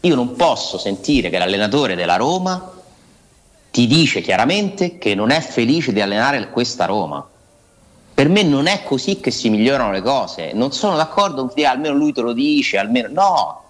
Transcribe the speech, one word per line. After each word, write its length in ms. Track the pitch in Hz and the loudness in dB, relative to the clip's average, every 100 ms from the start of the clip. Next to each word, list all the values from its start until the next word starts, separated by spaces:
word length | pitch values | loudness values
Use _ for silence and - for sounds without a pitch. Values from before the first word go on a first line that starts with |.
Io 140 | 175 | 4
non 200 | 143 123 | 2 0
posso 440 | - 165 120 - - | 2 2 2 -4 -6
sentire 500 | 101 98 - 143 90 | -6 -6 0 0 2
che 80 | 87 | 0
l'allenatore 580 | 87 98 107 131 135 | 0 0 0 0 0
della 220 | 90 85 87 | -2 0 2
Roma 560 | 123 185 185 185 - - - - _ _ _ _ _ _ _ | 2 0 -2 -4 -8 -18 -20 -20 _ _ _ _ _ _ _
ti 160 | - 120 | 0 2
dice 360 | 147 147 101 | 4 2 0
chiaramente 760 | 85 95 120 196 202 - 180 175 | -2 0 2 2 -2 -2 -4 -2
che 180 | 110 | -2
non 140 | 98 107 | 0 2
è 120 | 151 | 0
felice 500 | - - 117 160 156 | -2 -2 2 2 0
di 80 | 104 | 0
allenare 480 | 101 104 127 139 98 | 0 0 0 0 -4
questa 380 | - 120 - 87 | -4 -4 -2 -2
Roma. 360 | 104 82 71 - _ _ _ _ _ - - - | -2 -4 -8 -12 _ _ _ _ _ -20 -20 -8
Per 140 | - 143 | 0 4
me 120 | 196 | 4
non 240 | 190 139 156 | 4 2 2
è 160 | 196 | 0
così 380 | - 135 156 196 | -2 -4 -2 -2
che 100 | - | -4
si 200 | 120 120 | -2 0
migliorano 420 | 107 113 139 113 | 2 2 2 0
le 80 | 95 | -2
cose. 520 | 101 135 95 - 82 | 0 0 -2 -8 -8
Non 180 | 104 131 | -2 -2
sono 240 | - 208 165 | 0 0 0
d'accordo, 560 | 156 - 202 139 131 135 147 | 0 0 0 0 -4 0 0
almeno 280 | 127 151 | 0 0
lui 200 | 139 151 | 0 0
te 80 | 135 | 0
lo 100 | 120 | -2
dice, 460 | 120 147 147 - 95 | 0 0 2 0 -2
almeno 300 | 104 123 117 | 0 0 -2
no. 500 | 151 196 170 82 71 - | 0 2 2 -2 -6 -18